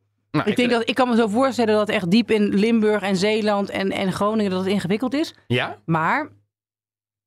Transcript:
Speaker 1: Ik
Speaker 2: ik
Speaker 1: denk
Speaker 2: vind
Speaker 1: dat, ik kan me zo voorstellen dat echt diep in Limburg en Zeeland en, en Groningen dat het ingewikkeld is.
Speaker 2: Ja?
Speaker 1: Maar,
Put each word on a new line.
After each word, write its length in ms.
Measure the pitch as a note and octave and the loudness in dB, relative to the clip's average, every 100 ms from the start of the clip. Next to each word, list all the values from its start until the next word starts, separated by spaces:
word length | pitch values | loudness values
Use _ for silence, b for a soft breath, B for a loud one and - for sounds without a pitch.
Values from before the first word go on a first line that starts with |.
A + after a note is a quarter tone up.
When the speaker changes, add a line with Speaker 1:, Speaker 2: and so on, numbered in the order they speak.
| _ _ _ | _ _ _
Speaker 1:
Ik 200 | D3+ G#3+ | -4 -2
Speaker 2:
ik 60 | A#3 | 0
Speaker 1:
denk 0 | |
Speaker 2:
vind 140 | A#3+ | 2
Speaker 1:
dat, 180 | A#3 A#3 | 0 0
ik 60 | |
kan 140 | A#3 B3 | 0 2
me 80 | A3+ | 2
zo 100 | A3 | 2
voorstellen 460 | A3+ C4+ A#3 G#3+ | 2 0 0 0
dat 140 | G#3+ G#3 | 2 0
echt 220 | G#3+ F3 | -2 2
diep 200 | A3+ - | 2 2
in 120 | A3 G#3 | 2 2
Limburg 540 | G3+ A3+ A3+ G#3+ G#3 | 2 2 2 2 0
en 140 | G3 F#3+ | 0 0
Zeeland 540 | G#3 A3 G#3 G3+ G3+ | 0 0 0 -2 -2
en, 200 | G3+ G3 | -4 -4
en 220 | - F#3+ | -2 -4
Groningen 380 | - G3+ A3 G3+ | -2 -2 0 -2
dat 100 | F#3 | -2
het 80 | F#3+ | -2
ingewikkeld 420 | G3+ E3 G#3 B3+ | -2 -2 -2 -2
is. 200 | C#4+ E4 - - | -4 -6 -8 -4
Speaker 2:
Ja? 320 | B2 D#3 - | -2 -2 -8
Speaker 1:
Maar, 440 | - D#3+ E3+ B3+ D4+ - _ _ _ _ _ _ _ _ | -4 -2 0 -2 -6 -14 _ _ _ _ _ _ _ _